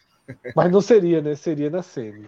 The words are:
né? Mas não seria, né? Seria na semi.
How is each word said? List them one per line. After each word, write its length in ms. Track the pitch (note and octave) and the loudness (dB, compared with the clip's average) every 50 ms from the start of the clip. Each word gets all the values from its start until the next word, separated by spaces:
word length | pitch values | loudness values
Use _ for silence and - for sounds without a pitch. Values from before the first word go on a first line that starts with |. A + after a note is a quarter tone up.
| _ _ _ _ _ - | _ _ _ _ _ -20
né? 260 | B2+ _ - B2 - | -20 _ -14 -6 0
Mas 160 | D#3+ D#3+ F3+ | 0 2 4
não 100 | F3+ G3+ | 4 2
seria, 400 | F#3+ - B3 G#3 F3 E3+ E3+ D#3+ | 4 4 4 4 4 4 0 0
né? 140 | D3 D3 D3+ | 0 -2 -6
Seria 340 | C#3 - F3 D#3 D3 D3 D3 | -6 -6 -6 -4 -4 -4 -4
na 140 | D#3+ F#3 F3 | -4 -6 -8
semi. 440 | - - C#3+ A#2 G#2+ G#2+ G#2+ G#2 | -10 -12 -12 -12 -12 -14 -18 -20